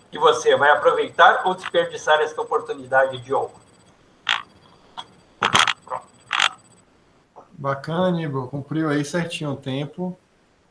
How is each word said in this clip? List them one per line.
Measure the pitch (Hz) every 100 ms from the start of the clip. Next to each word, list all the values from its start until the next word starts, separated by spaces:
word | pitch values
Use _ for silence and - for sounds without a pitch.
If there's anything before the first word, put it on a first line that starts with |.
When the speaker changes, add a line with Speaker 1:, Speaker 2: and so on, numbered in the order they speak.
| _
Speaker 1:
E | 147
você | 160 156 151 127
vai | 143
aproveitar | 143 165 151 139 - 180 226
ou | 185
desperdiçar | 185 - 175 170 156 156 151
esta | 151 -
oportunidade | - 151 - 143 127 131 131 127
de | 123
ouro? | 127 120 - _ _ _ _ _ _ - 57 - _ _ _ _ - - _ _ - - - - -
Pronto. | - - - _ - - - - _ _ _ _ _ _ _ - -
Speaker 2:
Bacana, | - 139 135 - 165 185
Aníbal. | 170 156 135 127
Cumpriu | 143 135 156 160
aí | 147
certinho | 147 175 170 - 151
o | 135
tempo. | 135 135 147 - 180 180 _ _ _ _ _